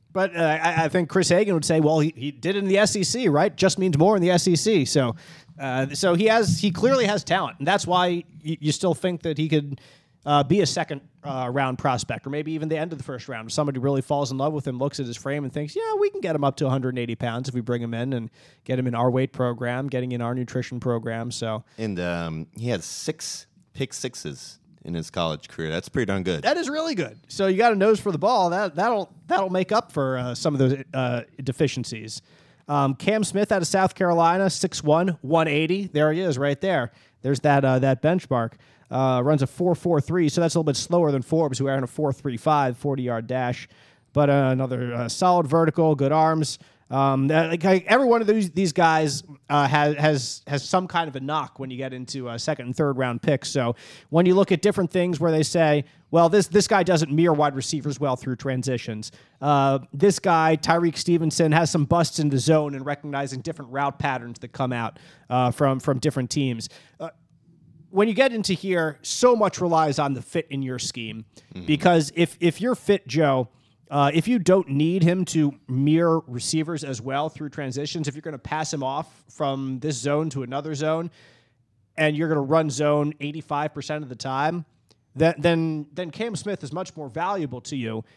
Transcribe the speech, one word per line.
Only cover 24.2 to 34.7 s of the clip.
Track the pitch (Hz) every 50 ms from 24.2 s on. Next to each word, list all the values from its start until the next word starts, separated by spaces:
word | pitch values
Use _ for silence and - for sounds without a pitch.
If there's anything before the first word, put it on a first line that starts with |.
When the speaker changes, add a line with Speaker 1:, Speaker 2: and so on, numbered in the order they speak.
| - 80 69 65 - - - _ _ _ _ _ -
Speaker 2:
in | - 85
his | 82 80 -
college | - 92 85 82 78 76 - -
career. | - - 80 78
That's | 80 87 - -
pretty | - - 120
darn | 95 98 98 90
good. | 92 90 80 143
Speaker 1:
That | 220 294
is | 349 330 269
really | 294 311 320 330 294
good. | 185 156 113 113 - _ -
So | - - 196
you | 190 190
got | 185 233 240 220
a |
nose | 196 190 220 220 202
for | - 208
the | 175 143
ball. | 160 214 254 220 185 170
That, | 170 190 214 190 139
that'll, | 156 196 233 240 208 180 - - - - -
that'll | - 196 196 190
make | 180 185 180 -
up | 214 220 - - -
for, | 156 139 131 131 127
uh, | 127 123 120
some | - - 165 147
of | 135
those, | 135 127 139 139 - - -
uh, | 131 131 123 123 120 113 - _ -
deficiencies. | 135 135 123 - 160 135 - 131 117 - 120 110 107 110 104 - - _ _ _ _ _ _ _ _
Um, | - 147 143 139 135 135
Cam | - - - 214 220 208
Smith | - - 196 208 - 220
out | 196 170
of | -
South | - 190 190 185 -
Carolina, | - 190 175 175 170 170 - 175 185 196 190
six | - - - 180